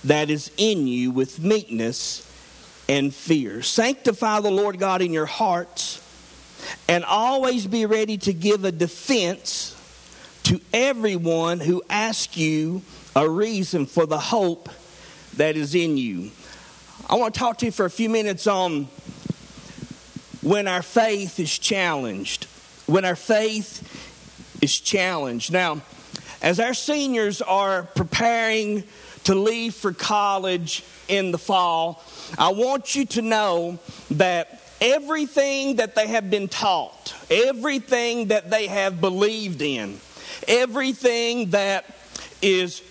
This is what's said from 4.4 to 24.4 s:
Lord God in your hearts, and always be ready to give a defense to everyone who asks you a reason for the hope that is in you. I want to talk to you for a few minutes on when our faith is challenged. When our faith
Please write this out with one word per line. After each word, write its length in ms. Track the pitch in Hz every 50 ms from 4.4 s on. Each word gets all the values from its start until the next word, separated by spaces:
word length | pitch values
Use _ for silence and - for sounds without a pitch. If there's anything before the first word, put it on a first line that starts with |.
| 208 208
Lord 280 | 190 196 208 208 190 180
God 240 | 196 190 185 185 185
in 100 | 175 165
your 140 | 160 151 147
hearts, 720 | - - 226 196 175 175 175 - - - - - - - - - - - - - - - - - - - - - - - - -
and 180 | 165 175 170
always 640 | - 175 208 226 247 269 269 262 254 254 247 196 190
be 180 | 202 233 220
ready 320 | 208 220 220 214 214 214 196
to 160 | - 196 190
give 320 | 165 170 208 208 208 190
a 60 | 196
defense 1040 | 175 160 175 165 - - - - 269 233 185 175 190 - - - - - - - - - - - - - - - - - - - - - -
to 160 | - 170 156 - - -
everyone 840 | 226 247 277 277 233 220 214 196 180 165 165 165 165 165 170 175 175
who 240 | 151 156 180 180 - -
asks 480 | 190 208 214 226 220 - - - - 175
you 440 | 160 156 156 156 156 160 180 185 - - - - - - -
a 140 | 135 147 160
reason 560 | 160 180 208 226 226 196 185 - - 170 139
for 200 | 135 - 170 165
the 140 | 151 156 151
hope 500 | - - - 233 196 180 170 - - - - - - - - - - - - - - - - 120
that 180 | 147 156 156
is 200 | 156 151 143 147
in 220 | 180 170 165 151 135
you. 340 | 127 117 98 87 92 104 - - - - - - - - - - - - - - - -
I 60 | -
want 180 | 226 247 226 214
to 60 | -
talk 180 | 262 240 226 -
to 60 | -
you 60 | 233
for 140 | - - 202
a 40 | 175
few 200 | - - 226 220
minutes 380 | 226 226 214 208 190 165 - 214
on 380 | 202 190 185 180 160 143 143 131 - - - - - - - - - - - - - - - - - - - - - - - - - - - - - -
when 260 | - 143 196 208 202 208
our 140 | 180 180
faith 580 | 160 - - 233 220 226 214 202 196 180 - -
is 180 | 180 151 - -
challenged. 880 | - - 214 196 185 175 160 143 131 117 98 95 98 - - - - - - - - - - - -
When 200 | - 151 190 190
our 100 | 180 175
faith 1400 | - - - 226 214 220 220 220 214 202 - - - - - - - - - - - - - - -